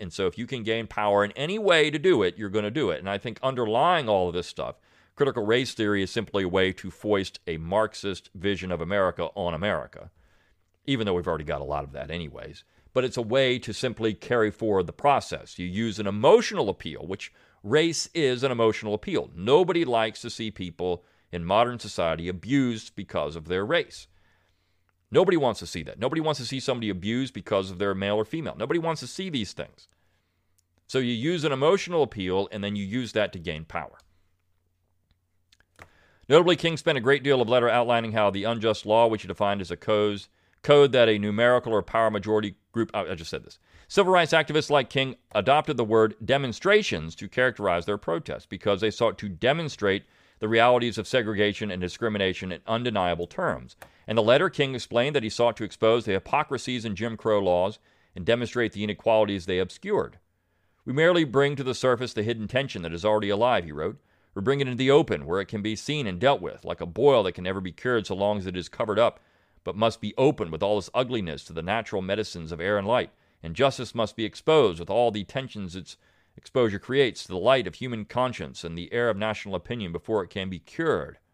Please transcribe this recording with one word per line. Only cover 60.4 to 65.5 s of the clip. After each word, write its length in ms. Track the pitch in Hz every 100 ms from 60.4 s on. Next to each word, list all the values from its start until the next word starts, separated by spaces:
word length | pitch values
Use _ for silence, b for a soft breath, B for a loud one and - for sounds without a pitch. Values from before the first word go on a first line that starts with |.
| _ _ _ _
"We 80 | 139
merely 320 | 135 170 175
bring 300 | 147 131 143 143
to 60 |
the 120 | 131
surface 380 | 117 131 117 123
the 100 | 110
hidden 240 | 107 117 104
tension 340 | 127 139 101
that 120 | 82
is 120 | 82
already 240 | 104 107 101
alive," 360 | 101 120 110
he 60 | 85
wrote. 280 | 73 87 131 _ _ _
"We 80 | 98
bring 200 | 98 139
it 60 | 131
into 100 | 123
the 140 | 131
open, 340 | 147 147 85
where 160 | 71 92
it 60 |
can 140 | 95